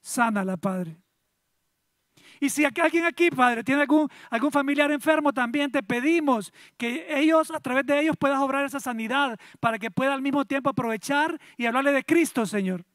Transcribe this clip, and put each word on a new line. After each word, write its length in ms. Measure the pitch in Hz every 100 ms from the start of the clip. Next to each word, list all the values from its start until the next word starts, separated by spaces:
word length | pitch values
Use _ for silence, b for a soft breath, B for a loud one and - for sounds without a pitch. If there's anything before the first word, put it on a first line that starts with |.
Sánala, 560 | - - 233 208 190 185
Padre. 400 | 196 190 170 160 _ _ _ _ _ _ _ _ _ _ _ b b b
Y 100 | 277
si 160 | - 294
aquí, 160 | 349
alguien 240 | 330 330 339
aquí, 260 | 339 349
Padre, 320 | 262 247 233
tiene 180 | 240 277
algún, 280 | 285 302 302 B B
algún 220 | 233 277
familiar 400 | 285 277 285 294
enfermo, 400 | 294 - 311 294
también 400 | 277 240 285 285
te 100 | 285
pedimos 680 | 208 240 269 339 294 240 190 B B _
que 280 | 240 262 - 294
ellos, 340 | 311 320 311
a 80 | 320
través 240 | - 254 262
de 160 | 285
ellos, 160 | 311 -
puedas 220 | 277 269
obrar 240 | 277 269 277
esa 160 | 269
sanidad 580 | - 226 220 254 285 220 B B
para 180 | 233 226
que 100 | 220
pueda 240 | 220 262
al 80 | 269
mismo 220 | 277 285
tiempo 260 | 269 269 269
aprovechar 680 | - 233 220 - 285 311 330 B B
y 120 | 240
hablarle 260 | 247 277
de 100 | 277
Cristo, 420 | - 320 320 - 208
Señor. 380 | 208 190 180 -